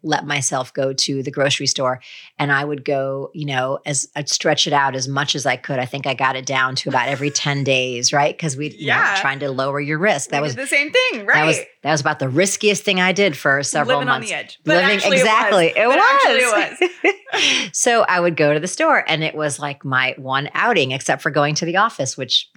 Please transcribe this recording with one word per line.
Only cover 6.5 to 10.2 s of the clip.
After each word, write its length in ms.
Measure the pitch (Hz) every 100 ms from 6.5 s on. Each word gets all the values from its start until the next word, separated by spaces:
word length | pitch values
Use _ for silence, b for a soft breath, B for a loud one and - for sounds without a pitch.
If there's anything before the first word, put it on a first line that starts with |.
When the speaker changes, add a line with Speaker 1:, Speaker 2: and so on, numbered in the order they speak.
| 135 131 127
Speaker 1:
to 120 | -
about 180 | 131 123
every 220 | 135 143
ten 340 | 143 151 143
days, 480 | 135 131 127 120 123
right? 260 | 147 147 -
'Cause 180 | 165 131
we, 120 | 147
you 160 | - 156
know, 60 |
Speaker 2:
Yeah. 260 | 247 370 196
Speaker 1:
trying 200 | 165 139
to 100 | 143
lower 300 | 131 135 143
your 180 | 147 156
risk. 320 | 208 147